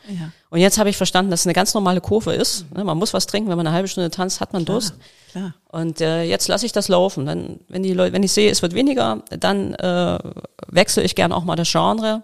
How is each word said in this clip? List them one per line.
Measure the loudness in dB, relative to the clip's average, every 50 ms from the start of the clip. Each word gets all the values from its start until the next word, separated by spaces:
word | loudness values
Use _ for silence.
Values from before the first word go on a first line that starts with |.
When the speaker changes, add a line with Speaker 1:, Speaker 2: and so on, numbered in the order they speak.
| -14
Speaker 1:
Ja. | -12 -10 -10 -10 -10 -14 _ _ -4
Speaker 2:
Und | 2 4
jetzt | 6 6 6
habe | 4 2 2
ich | 2
verstanden, | 0 -2 0 2 2 2 2
dass | 0 0
es | 2
eine | 2 2
ganz | 2 2 2 2
normale | 2 2 2 2 2
Kurve | 0 2 0 0 2 0 -2
ist. | 0 0 -2 -2 -4 -8 -10
Speaker 1:
Mhm. | -8
Speaker 2:
Ne, | -6 -2
man | -2 0
muss | 0 -2 0 0
was | -2 -2
trinken, | 0 -2 -2 0 0
wenn | 0
man | 0 0
eine | 0 0
halbe | 0 0
Stunde | -2 -2 -2 -4 -4
tanzt, | -2 -4 -4 -4 -4 -6
hat | -6 -4 -4
man | -4 -2
Speaker 1:
Klar, | 0 0
Speaker 2:
Durst. | 0 -2 -4 -8 -10 -20 -20 _ _ _ -14
Speaker 1:
klar. | -10 -8 -8 -8 -10 _ _ _
Speaker 2:
Und, | -8 -6 -4 -4 -2 -2
äh, | -2 0 0 0 0
jetzt | -2 -2 -2 0
lasse | -2 -2 -2 -2
ich | 0
das | -2 -2 2
laufen. | 4 4 4 4 2 0 -4 -4
Dann, | -4 -4 -6 -6 -8 -12 -14 _
wenn | _ -6 -4
die | -2 -2 2
Leu-, | 2 0 2
wenn | 2 2
ich | 2 2
sehe, | 4 4 4 4
es | 4 2
wird | 0 0 0
weniger, | 2 2 2 2 2 0 0 -2 -4 -8 -12
dann, | -8 -2 0 0 0 0 -2 -4 -6
äh, | -4 -2 0 0 0 0 0 -2 -4 -6 -10 -14 -14 -16 -18 _ -16 -12
wechsle | 0 4 4 4 4 4 2
ich | 2 2 2
gern | 2 2 2
auch | 2 -2 -2
mal | -2 0
das | 0 0 0
Genre. | 2 2 2 2 0 0 0 -2 -2 -4